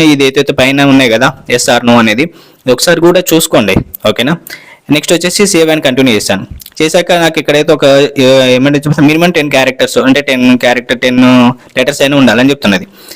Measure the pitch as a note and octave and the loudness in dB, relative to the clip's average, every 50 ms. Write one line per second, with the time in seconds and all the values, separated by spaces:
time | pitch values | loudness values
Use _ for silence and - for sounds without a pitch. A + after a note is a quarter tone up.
0 | D#3+ D#3 D3 C#3 C#3 C3+ C3+ C#3+ C#3 - C3+ C3+ B2+ C3 C#3 C#3+ C#3+ C#3 C3+ C3+ | 2 2 2 2 0 0 0 -2 -2 -2 -2 -2 0 0 0 0 2 2 2 2
1 | C3 A#2 A2+ A2+ B2+ D3 - - - - A#2+ A#2+ - C#3 B2 B2 B2 A#2+ A#2+ A#2 | 2 2 0 0 0 -2 -4 -6 -8 -4 -4 -2 -2 0 -2 0 0 2 2 2
2 | A2+ A2 G#2 A#2+ D#3+ E3+ - - - _ _ _ - - - - - F3+ E3+ E3+ | 2 2 0 -2 -2 -4 -6 -16 -20 _ _ _ -4 -2 -2 -2 0 -2 0 2
3 | E3 F3 F3+ F#3 F3+ - E3 D#3+ - - F3 C#3+ G#2+ F#2+ F2+ - - - - - | 2 2 2 2 0 0 0 0 0 0 -2 0 0 0 -2 -2 -4 -6 -10 -6
4 | - G#2+ G2+ - A#2+ C#3+ E3+ E3+ - - - - - - - _ _ - C#3+ D3 | -4 -4 -2 -2 -2 -4 -4 -6 -8 -18 -20 -20 -20 -20 -20 _ _ -4 -4 -2
5 | - - F3+ D#3+ F3 F3+ - - G#3 F3+ - E3 D#3+ D#3+ D#3 D#3 D3 C#3 B2 C3 | 0 -2 -2 -2 -2 -2 -2 -2 -2 0 0 0 0 0 0 -2 -2 -2 0 0
6 | C3 B2+ G#2+ G2+ - - G2 F#2+ B2 - - - - - - - D#3 D#3 - F3 | 0 0 0 0 -2 -4 -4 -6 -6 -10 -16 -20 -20 -14 -6 -4 -4 -2 0 -2
7 | F3 - F3 E3+ E3 D#3+ D#3+ D#3+ - - D3 D3 D3 E3+ D3+ C#3 D3+ C#3 C#3 C#3 | 0 0 0 0 0 0 -2 -4 -4 -2 0 0 2 0 0 2 2 2 4 4
8 | C#3+ - - C#3 B2+ B2+ C3+ C3+ C3 B2+ B2+ B2 C3 C#3+ D3 C#3+ - D3 D3 - | 2 0 0 0 2 2 4 4 2 2 2 2 2 0 0 0 -2 -2 0 2
9 | C#3+ D3 D#3 D#3+ F3 F3+ F3 D#3+ D3 D3 C#3 C3 C3 C3 B2+ - C3 B2 - B2 | 2 2 2 2 0 0 0 -2 -2 -2 0 0 0 -2 -2 -4 -4 -4 -2 -2
10 | A#2 C3 C3+ C#3+ C#3 C#3+ C3 B2+ B2 B2+ B2+ A#2 - B2 B2 B2 A#2+ - B2+ A#2+ | 0 0 0 0 0 -2 -2 0 2 2 2 2 0 0 -2 -2 -4 -6 -4 -2
11 | C3 B2+ B2 B2+ B2+ B2+ B2+ B2+ A#2+ B2+ C3+ - - - - C3 B2 D3 C#3+ - | -2 -2 2 2 2 4 4 4 2 0 -2 -4 -10 -8 -4 -4 -2 -2 -2 -2
12 | C#3+ C3+ D3 C#3 C3 A#2 G#2 A#2 B2+ C#3 C#3 C#3 - G#2 G2 F2+ F#2+ - - - | -2 0 2 2 2 2 2 2 2 0 0 -2 -2 -2 -2 -2 -4 -10 -20 -20
13 | - - - | -20 -20 -20